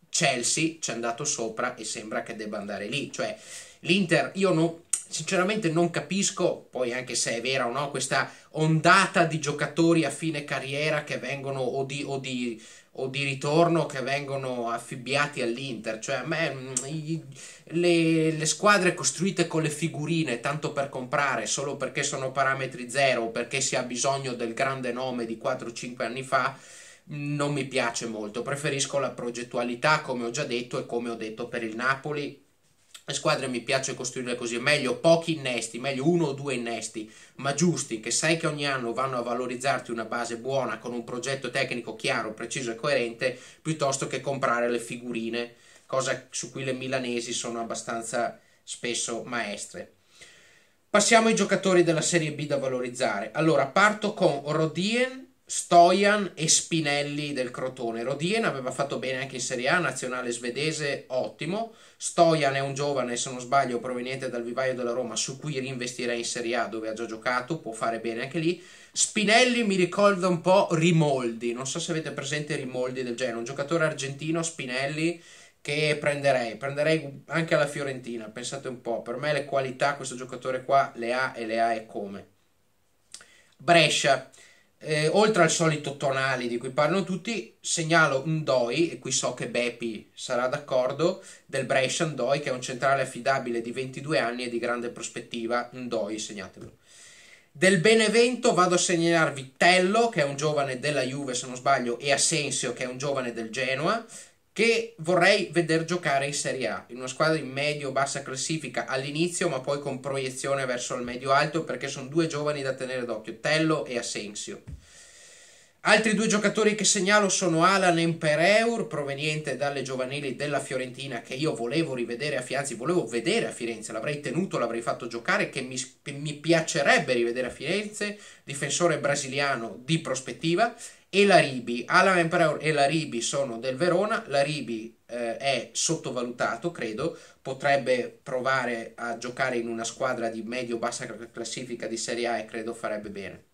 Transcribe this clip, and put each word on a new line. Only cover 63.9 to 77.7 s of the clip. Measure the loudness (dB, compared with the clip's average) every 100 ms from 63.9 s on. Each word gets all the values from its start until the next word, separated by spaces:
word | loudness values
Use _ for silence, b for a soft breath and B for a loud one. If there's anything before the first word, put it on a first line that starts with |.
| -6 -6 -6 -6
dal | -6
vivaio | -6 -2 -2
della | 0 -2
Roma, | -2 -2 -4
su | -4 -6
cui | -6 -6
reinvestirei | -6 -6 -6 -4 -2 -2
in | -4
Serie | -4 -2
A, | -2 -2
dove | -4 -6
ha |
già | -6 -6
giocato, | -4 -2 -2 -2 -6
può | -8
fare | -4 -4 -2
bene | -4 -6
anche | -4 -2
lì. | 0 -2 B B B
Spinelli | -2 0 2 6 8 6 4
mi | 2 2
ricorda | 2 6 4 6 2
un | 2
po' | 6 6 6
Rimoldi, | 4 6 6 6 4 0 -2 -4
non | -2 -4
so | -4
se | -4
avete | -4 -4
presente | -6 -4 -4 -2
Rimoldi | -4 -4 -2 -2 -2
del | -4 -2
Genoa, | -2 -2
un |
giocatore | -6 -4 0 2 2
argentino, | 0 -6 -6 -2 -2
Spinelli, | -2 -6 -4 -2 -2 0 -2 -2 B B B B
che | -4 0 2 2
prenderei, | 0 2 4 4 2 -6
prenderei | -4 0 2 2 0 -12 -6
anche | -2 2
alla | 2
Fiorentina, | 2